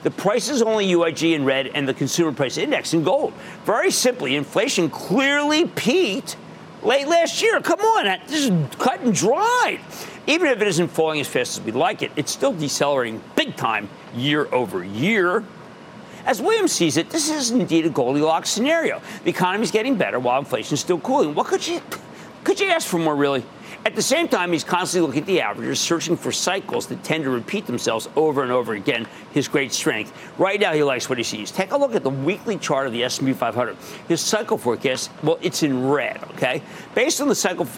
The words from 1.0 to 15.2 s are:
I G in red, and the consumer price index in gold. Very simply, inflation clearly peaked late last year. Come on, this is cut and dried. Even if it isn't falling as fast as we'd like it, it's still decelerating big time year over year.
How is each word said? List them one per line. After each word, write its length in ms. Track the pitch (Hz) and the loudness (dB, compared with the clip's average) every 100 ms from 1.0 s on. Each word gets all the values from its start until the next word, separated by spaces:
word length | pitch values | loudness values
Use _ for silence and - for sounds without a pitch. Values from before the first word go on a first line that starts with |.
I 80 | 165 | 2
G 220 | 135 160 | 2 2
in 100 | 160 | 2
red, 260 | 135 135 131 | 2 2 0
and 120 | - 139 | -2 -2
the 80 | |
consumer 380 | 135 139 - 160 | 0 0 2 0
price 240 | 123 131 131 | 2 -2 0
index 380 | 233 208 - | 0 0 0
in 100 | 165 | 0
gold. 300 | 165 269 285 - - - | 2 2 0 -6 -14 -10
Very 260 | - 220 359 | -2 2 2
simply, 440 | - 247 247 139 | 2 2 0 0
inflation 540 | 139 139 175 254 - 165 | 0 0 0 0 2 0
clearly 800 | - - 202 269 285 294 302 349 | -2 -2 2 4 4 4 2 2
peaked 720 | - 196 339 311 196 - - - - - - | 0 0 2 2 -2 -8 -12 -14 -18 -18 -6
late 240 | - 269 285 | 2 2 4
last 360 | 339 330 - | 4 2 2
year. 180 | 427 381 | 2 2
Come 200 | - 349 | 2 2
on, 260 | 427 440 226 185 - | 4 4 2 -2 -2
this 200 | 302 277 | 0 2
is 60 | 175 139 - | 2 0 0
cut 220 | 247 349 | 0 2
and 140 | 247 | 0
dried. 640 | 180 190 294 440 494 403 - - - - - - | 2 4 4 4 4 2 -2 -8 -14 -14 -8 0
Even 220 | 311 330 | 2 4
if 140 | 233 | 2
it 40 | 208 | 2
isn't 220 | 160 170 | 2 0
falling 320 | - 160 156 | 2 0 0
as 80 | 131 | -2
fast 300 | 135 120 - | 0 -2 -4
as 60 | |
we'd 100 | 104 | -4
like 260 | 113 170 - | 0 0 0
it, 80 | 135 - | -6 -4
it's 160 | 143 | -4
still 220 | - 269 | 0 0
decelerating 680 | 190 151 - 143 139 120 110 - - | 0 -2 0 2 2 0 -4 -6 -2
big 180 | 302 | -2
time 360 | - 127 107 101 - - 113 | -2 -2 -2 -4 -12 -12 -4
year 320 | 135 147 151 | 0 2 2
over 320 | 127 113 95 | 0 0 -4
year. 600 | 90 104 160 220 | -4 -2 0 2